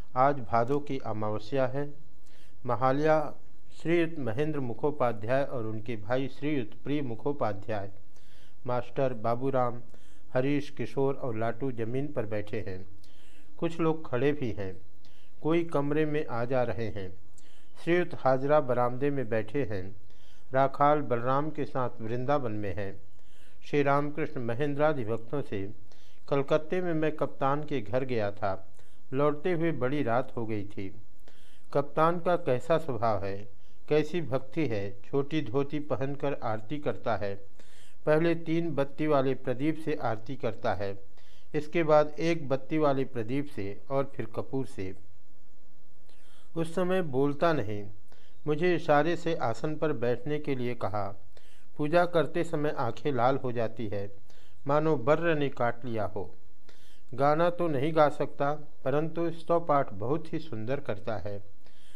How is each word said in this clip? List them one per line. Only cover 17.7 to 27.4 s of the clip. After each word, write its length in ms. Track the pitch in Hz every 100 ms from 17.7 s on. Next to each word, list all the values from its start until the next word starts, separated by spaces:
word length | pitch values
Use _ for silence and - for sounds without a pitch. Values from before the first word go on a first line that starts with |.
| -
श्रीयुत 260 | - 175 170
हाजरा 460 | 135 131 135 139 151
बरामदे 500 | 135 120 123 123 143
में 200 | 143 117
बैठे 340 | 110 107 143
हैं। 320 | 117 104 92 - - - - - -
राखाल 480 | 131 135 - 143 151
बलराम 480 | 127 120 120 135 151
के 160 | 151 135
साथ 240 | 135 123 113
वृंदावन 500 | 113 123 127 147 123
में 240 | 107 101 90
हैं। 260 | 98 98 - - - - - -
श्री 200 | - 147
रामकृष्ण 580 | 143 143 147 151 156 135
महेंद्रादि 640 | 117 117 147 143 151 147 107
भक्तों 360 | 113 - 110
से 280 | - 104 98 113 - - - - -
कलकत्ते 520 | 143 139 156 151 180
में 120 | 180
मैं 220 | 160 156 151
कप्तान 480 | 139 -